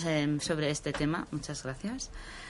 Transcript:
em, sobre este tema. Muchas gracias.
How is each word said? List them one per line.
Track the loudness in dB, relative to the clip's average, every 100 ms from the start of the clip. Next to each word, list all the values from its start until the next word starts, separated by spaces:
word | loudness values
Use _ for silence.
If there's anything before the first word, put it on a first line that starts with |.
| 2
em, | 4 4 2
sobre | 2 2 2
este | 2 0
tema. | 2 2 2 0
Muchas | -4 -4 -4
gracias. | -4 -4 -4 -4 -6 -10 -12 -12 -12